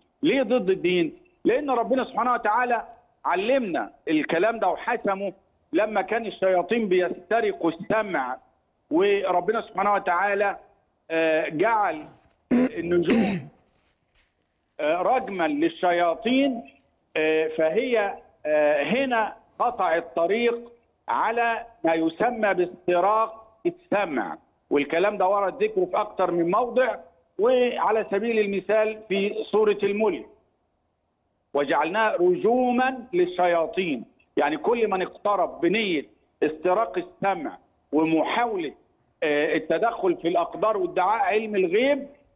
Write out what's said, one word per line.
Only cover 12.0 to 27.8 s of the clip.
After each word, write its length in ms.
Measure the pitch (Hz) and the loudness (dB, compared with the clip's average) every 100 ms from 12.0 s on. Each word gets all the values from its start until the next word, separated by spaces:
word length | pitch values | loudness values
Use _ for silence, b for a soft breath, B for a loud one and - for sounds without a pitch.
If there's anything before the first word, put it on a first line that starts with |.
| 151 - _ _ - | -10 -20 _ _ 0
النجوم، 960 | 247 254 - 339 349 160 226 202 185 - - _ _ _ _ _ _ _ _ _ _ _ - | 2 2 -2 0 2 4 2 2 -2 -8 -18 _ _ _ _ _ _ _ _ _ _ _ -4
آه، 220 | 147 170 | -2 0
رجماً 460 | 185 254 196 190 160 | 0 0 -2 -2 -2
للشياطين، 1160 | 147 165 - 180 175 175 160 226 262 277 233 - - _ _ _ 151 | 0 -2 0 0 2 2 0 0 2 0 -2 -10 -20 _ _ _ -2
آه، 300 | 156 156 156 160 | 0 0 0 0
فهي، 560 | 160 185 262 226 202 - - _ 151 | 0 0 0 0 -2 -6 -16 _ -2
آه، 380 | 151 147 147 | 2 4 2
هنا 520 | 143 233 269 233 202 - _ - | 0 -2 0 0 -2 -6 _ -4
قطع 380 | 233 233 180 170 | -2 0 0 0
الطريق 760 | 165 170 170 220 240 233 - - _ _ - | -2 -2 0 2 0 -2 -6 -20 _ _ -6
على 580 | 120 190 233 233 226 - - | -2 -2 0 -2 -2 -8 -6
ما 100 | 165 | -2
يسمى 600 | 165 165 160 233 220 214 | 0 0 0 -2 0 0
باستراق 1040 | 180 180 - - 175 190 220 220 - - _ 175 | 0 -2 -4 -2 2 2 2 0 -6 -20 _ -6
السمع، 720 | 175 - 196 190 131 92 76 _ _ - | -6 -4 -2 -2 -4 -6 -10 _ _ -2
والكلام 480 | 143 143 160 196 208 | -2 0 0 0 2
ده 100 | 190 | 0
ورد 360 | 202 196 175 | 2 0 -2
ذكره 220 | 214 202 180 | -2 0 -2
في 120 | 202 | -2
أكتر 340 | 214 - 180 | -4 -2 0
من 200 | 175 170 | 0 2
موضع، 440 | 202 240 214 254 202 - _ _ - | 0 0 0 0 -2 -10 _ _ 0
وعلى 640 | 226 254 247 - | 2 4 2 2